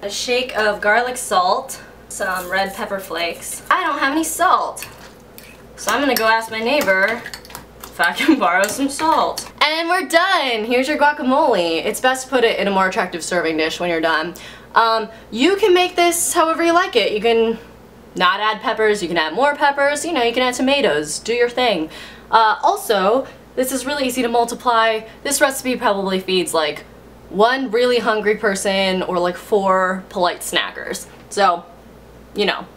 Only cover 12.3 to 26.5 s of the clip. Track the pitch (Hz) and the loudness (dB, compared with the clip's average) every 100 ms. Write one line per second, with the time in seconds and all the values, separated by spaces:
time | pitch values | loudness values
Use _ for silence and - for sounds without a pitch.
12.3 | 262 226 - 196 190 190 185 180 175 - | 0 2 0 0 0 0 0 -4 -4 -4
13.3 | 175 165 156 156 165 175 165 160 156 165 | -2 0 0 -2 -2 -2 0 0 0 -2
14.3 | 170 - - - - 226 226 214 - - | -10 -16 -20 -4 0 2 0 -2 -12 -12
15.3 | 214 294 392 427 359 359 359 349 339 - | 0 2 4 4 4 4 2 2 2 -2
16.3 | 339 320 320 339 339 381 240 190 208 226 | 2 2 2 2 2 2 0 0 0 2
17.3 | 226 226 226 - - - - - - 180 | 2 2 0 -8 -20 -20 -20 -12 0 2
18.3 | 196 214 208 - - 220 208 170 170 156 | 2 0 -2 -4 0 2 0 0 0 0
19.3 | 160 277 285 294 277 277 294 311 311 233 | 2 0 2 0 2 0 0 -2 0 0
20.3 | 233 254 247 262 285 208 147 151 - - | 2 0 0 0 2 2 0 -2 -8 -4
21.3 | 240 240 240 247 190 156 - - - - | 0 0 2 0 0 -4 -10 -18 -20 0
22.3 | 226 220 202 277 403 - 202 190 247 269 | 4 4 2 0 0 0 2 2 0 -2
23.3 | - - - 254 262 262 294 262 247 240 | -12 -14 -4 -4 -2 -4 -4 -4 -2 0
24.3 | 240 233 240 254 226 226 220 220 - 277 | 0 0 -2 0 2 2 0 -6 -12 -6
25.3 | 285 294 269 254 240 240 196 190 190 185 | 0 0 0 -4 0 0 0 0 -2 0
26.3 | 185 160 | -2 0